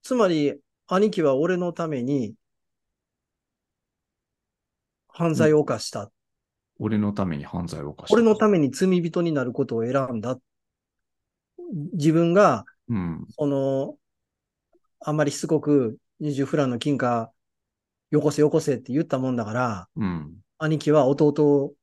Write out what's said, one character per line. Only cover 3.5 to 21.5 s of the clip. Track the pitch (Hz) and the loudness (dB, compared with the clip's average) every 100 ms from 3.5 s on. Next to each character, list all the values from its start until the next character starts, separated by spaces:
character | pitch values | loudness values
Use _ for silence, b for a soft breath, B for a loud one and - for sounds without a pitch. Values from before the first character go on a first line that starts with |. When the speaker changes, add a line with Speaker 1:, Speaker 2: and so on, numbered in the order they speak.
| _ _ _ _ _ _ _ _ _ _ _ _ _ _ _ _ - | _ _ _ _ _ _ _ _ _ _ _ _ _ _ _ _ -4
Speaker 1:
犯 | 170 147 | -2 2
罪 | 156 | 4
を | 151 | 4
犯 | 147 117 | 2 -4
し | - | -6
た。 | 113 | -10
Speaker 2:
う | 101 | -12
ん。 | _ _ _ _ _ _ _ | _ _ _ _ _ _ _
俺 | 107 107 | -2 0
の | 104 | -2
た | 101 95 | -2 -4
め | 76 | -4
に | |
犯 | 71 - 85 | -8 -8 -8
罪 | 76 | -10
を | 71 | -12
犯 | - - | -14 0
し | |
た。 | 208 | 4
Speaker 1:
俺 | |
の | 226 214 | 4 4
た | 220 | 2
め | 190 | 2
に | 139 | 0
罪 | - 190 180 | 0 0 0
人 | 170 170 | 0 -2
に | 170 | -2
な | 147 | -2
る | 123 | -4
こ | 117 135 | -4 -4
と | 113 | -2
を | |
選 | 113 135 127 | -2 -2 -2
ん | 120 | -6
だ。 | 113 131 _ _ _ _ _ _ _ _ _ _ _ - 349 185 147 | -6 -8 _ _ _ _ _ _ _ _ _ _ _ -18 -12 -10 -8
自 | 190 147 | -2 2
分 | 160 170 | 2 2
が、 | 175 196 113 - _ - | 4 4 2 -6 _ -6
Speaker 2:
う | 113 | -4
ん。 | 87 80 - | -4 -8 -12
Speaker 1:
そ | - 147 | -6 -4
の、 | 139 135 135 160 - _ _ _ _ _ _ _ _ _ _ | -2 -2 -2 -4 -10 _ _ _ _ _ _ _ _ _ _
あ | - | -6
ん | 151 | 0
ま | |
り | 147 | 0
し | - | -2
つ | - | -2
こ | 160 | -2
く、 | - 143 117 139 _ _ | 4 2 2 -6 _ _
二 | 151 | -6
十 | 135 135 | -4 -2
フ | 156 | 0
ラ | 135 | 0
ン | |
の | 120 | -2
金 | 147 135 | -2 0
貨、 | 127 117 113 _ _ _ _ _ _ _ _ | 0 -2 -4 _ _ _ _ _ _ _ _
よ | 151 | 0
こ | 147 | 0
せ | 143 | 2
よ | 147 | 2
こ | 160 | 2
せ | 151 123 | 0 -4
っ | |
て | - | -2
言 | 131 | -4
っ | 170 | -2
た | 135 | -2
も | 131 | -2
ん | 123 | -2
だ | 107 | -4
か | |
ら、 | 117 127 101 87 - | -2 -2 -4 -10 -6
Speaker 2:
う | 98 | -4
ん。 | 85 76 85 _ _ | -4 -8 -16 _ _
Speaker 1:
兄 | 156 156 | -2 -2
貴 | 151 | 4
は | 151 131 | 4 4
弟 | 139 151 147 | 4 2 4
を | 147 | 2